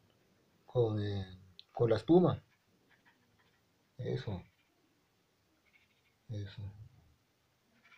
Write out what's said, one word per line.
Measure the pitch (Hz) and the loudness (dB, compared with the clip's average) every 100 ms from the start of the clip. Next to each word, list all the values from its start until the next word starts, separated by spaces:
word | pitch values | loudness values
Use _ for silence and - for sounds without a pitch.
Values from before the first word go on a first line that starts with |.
| _ _ _ _ _ _ - | _ _ _ _ _ _ -4
con, | 123 113 107 | 0 2 0
eh, | 101 98 95 - - - - | -4 -4 -8 -14 -20 -20 -10
con | - 117 | 0 2
la | 110 | 2
espuma. | - 175 160 98 - _ _ _ _ _ _ _ _ _ _ _ _ _ _ - | 6 6 6 2 -6 _ _ _ _ _ _ _ _ _ _ _ _ _ _ -10
Eso. | 117 127 - 90 - _ _ _ _ _ _ _ _ _ _ _ _ _ _ _ _ _ - | -6 -6 -6 -10 -12 _ _ _ _ _ _ _ _ _ _ _ _ _ _ _ _ _ -12
Eso. | 104 101 - 98 - - - - _ _ _ _ _ _ _ - | -10 -10 -12 -14 -14 -20 -20 -20 _ _ _ _ _ _ _ -20